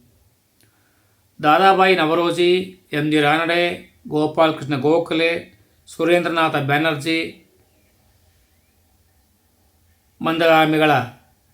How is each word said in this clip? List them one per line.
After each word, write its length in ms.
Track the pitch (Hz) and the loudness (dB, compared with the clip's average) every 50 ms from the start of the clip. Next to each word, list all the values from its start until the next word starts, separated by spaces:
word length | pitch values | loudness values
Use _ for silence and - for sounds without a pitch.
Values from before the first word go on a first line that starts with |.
| _ _ _ _ _ _ _ _ _ _ _ _ _ _ _ _ _ _ _ _ _ _ _ _ _ _ _ - 151 | _ _ _ _ _ _ _ _ _ _ _ _ _ _ _ _ _ _ _ _ _ _ _ _ _ _ _ -4 0
ದಾದಾಬಾಯಿ 520 | 147 151 170 190 196 196 185 190 190 185 | 2 4 4 6 4 4 4 4 2 2
ನವರೋಜಿ, 840 | 175 156 151 165 175 170 170 156 170 175 175 180 185 180 - - - _ - - | 2 0 0 0 0 0 0 0 0 0 2 0 0 -2 -6 -14 -20 _ -8 -6
ಎಂ 180 | 147 147 151 | -4 -2 0
ಜಿ 80 | 151 151 | 0 2
ರಾನಡೆ, 720 | 147 147 151 160 165 165 170 175 175 175 180 - - - _ _ - | 2 2 0 0 -2 -2 -2 -2 -2 -2 -4 -8 -14 -20 _ _ -12
ಗೋಪಾಲಕೃಷ್ಣ 720 | - 151 151 151 151 151 165 160 156 143 - 139 131 151 131 | -8 -4 -4 -4 -2 0 0 0 0 0 -4 -6 -6 -4 -2
ಗೋಖಲೆ, 800 | 123 151 160 165 170 - 170 160 165 165 170 - - - _ _ _ _ _ _ _ | 0 0 0 0 0 -2 -2 -2 -2 -2 -2 -6 -10 -16 _ _ _ _ _ _ _
ಸುರೇಂದ್ರನಾಥ 680 | - - - 165 160 175 175 170 170 165 165 160 160 143 | -16 -8 -4 0 2 2 2 0 0 -2 -2 -2 0 -2
ಬ್ಯಾನರ್ಜಿ 920 | 147 143 139 143 147 160 165 156 139 139 170 160 160 165 165 - - _ _ _ _ _ _ _ _ _ _ _ _ _ _ _ _ _ _ _ _ _ _ _ _ _ _ _ _ _ _ _ _ _ _ _ _ _ _ _ _ _ _ _ _ _ _ _ _ _ _ _ _ _ _ _ - | -2 -2 -2 -2 0 0 -2 -4 -4 -4 -4 -4 -4 -6 -8 -12 -18 _ _ _ _ _ _ _ _ _ _ _ _ _ _ _ _ _ _ _ _ _ _ _ _ _ _ _ _ _ _ _ _ _ _ _ _ _ _ _ _ _ _ _ _ _ _ _ _ _ _ _ _ _ _ _ -10
ಮಂದಗಾಮಿಗಳ 720 | 151 165 160 160 170 165 160 156 156 156 156 156 151 151 143 127 123 117 - - _ _ _ _ _ _ | -8 -6 -2 0 2 4 4 4 4 2 2 2 2 2 2 0 -2 -4 -12 -20 _ _ _ _ _ _